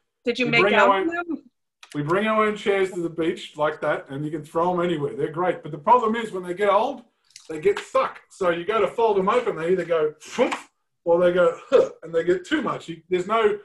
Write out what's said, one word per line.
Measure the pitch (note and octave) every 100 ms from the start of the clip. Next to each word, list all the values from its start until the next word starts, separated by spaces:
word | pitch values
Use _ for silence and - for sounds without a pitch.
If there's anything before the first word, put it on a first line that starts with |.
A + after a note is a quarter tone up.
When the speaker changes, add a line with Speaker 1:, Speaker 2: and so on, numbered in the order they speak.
| _ _
Speaker 1:
Did | B3 A#3+
you | A#3+
Speaker 2:
We |
Speaker 1:
make | A#3
Speaker 2:
bring | G3+
Speaker 1:
out | C#4+ D4+
Speaker 2:
our | F#3+
Speaker 1:
with | E4
Speaker 2:
own | E4+ F4
Speaker 1:
them? | D4+ - _ _ _ -
Speaker 2:
We | D3+
bring | D3 F#3+ A3
our | A3 G#3+
own | G#3
chairs | A3 G3 F#3
to | F3
the | E3
beach | D#3+ F3+ - - D3+
like | D3+ D3+
that, | D3+ F#3 -
and | C#3
you | D3+
can | D#3
throw | D3 E3 F3
'em | F3+
anywhere. | F3 D#3+ C3
They're | A2+ D3+
great. | D3+ F3+ -
But | D#3
the | -
problem | G#3+ B3 A3+
is | A#3 A3
when | F#3
they | F3+
get | F3 G3+
old, | G3 B3+ C4 - _ _ - -
they | D#3
get | F#3 G3+
stuck. | - C4 - - _
So | - F3+
you | E3+
go | F3 A3
to | F#3
fold | - A3+ G3
'em | F#3+
open, | B3 A3 D#3+
they | E3+
either | F#3
go | E3 E3 D3+ -
thwomp, | - - D4+ - - _ _ _
or | E3+ F3
they | F3+
go | F3+ E3+ - -
huh, | B3 - -
and | D#3+
they | E3
get | E3+ F#3 -
too | D4+
much. | F#3+ C#3 -
You, | E3 -
there's | F3+ F#3+
no, | A3+ G#3 -